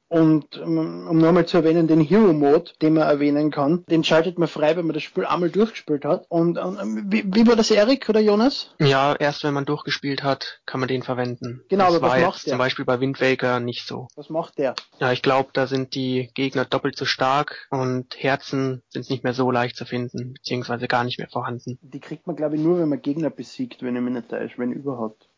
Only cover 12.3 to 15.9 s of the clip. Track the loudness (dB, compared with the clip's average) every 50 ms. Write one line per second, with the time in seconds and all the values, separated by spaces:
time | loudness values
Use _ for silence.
12.3 | 0 -4 -4 -4 -2 0 0 -2 -2 -2 -2 -2 0 0 0 -2 -2 0 0 0
13.3 | 2 2 0 0 0 -2 -2 -4 -6 -8 -10 -10 -12 -12 -12 -14 _ -20 -14 -8
14.3 | -6 -6 -6 -6 _ -4 -4 -2 -4 -6 -12 _ _ _ -2 -2 -2 0 0 2
15.3 | 2 2 0 0 -2 -2 -2 0 -2 -4 -4 -6